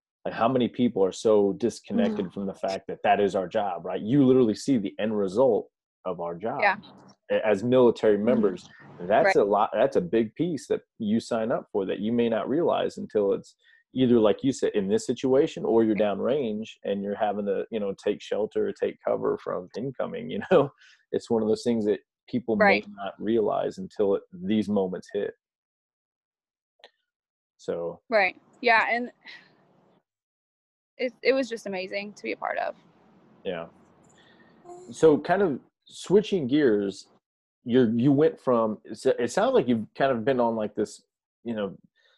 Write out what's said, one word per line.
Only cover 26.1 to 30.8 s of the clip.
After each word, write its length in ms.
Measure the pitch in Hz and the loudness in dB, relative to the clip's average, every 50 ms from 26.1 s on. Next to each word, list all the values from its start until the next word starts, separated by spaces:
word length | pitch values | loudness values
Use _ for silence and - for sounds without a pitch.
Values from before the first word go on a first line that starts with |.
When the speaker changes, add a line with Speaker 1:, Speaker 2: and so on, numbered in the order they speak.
| _ _ _ _ _ _ _ _ _ _ _ _ _ _ - - _ _ _ _ _ _ _ _ _ _ _ _ _ _ | _ _ _ _ _ _ _ _ _ _ _ _ _ _ -20 -20 _ _ _ _ _ _ _ _ _ _ _ _ _ _
Speaker 1:
So 420 | - - 87 85 85 85 - - _ - | -8 -6 -6 -4 -6 -8 -8 -10 _ -2
Speaker 2:
Right. 320 | 233 208 190 180 - - _ _ _ - | 0 0 0 0 -2 -8 _ _ _ -4
Yeah, 240 | - 240 226 220 196 - | 0 2 2 2 2 0
and 200 | 226 240 247 233 _ _ - - - - _ _ _ _ _ _ _ _ _ _ _ _ _ _ _ _ _ _ _ _ _ _ _ _ _ _ _ _ | -2 -4 -4 -6 _ _ -20 -20 -20 -20 _ _ _ _ _ _ _ _ _ _ _ _ _ _ _ _ _ _ _ _ _ _ _ _ _ _ _ _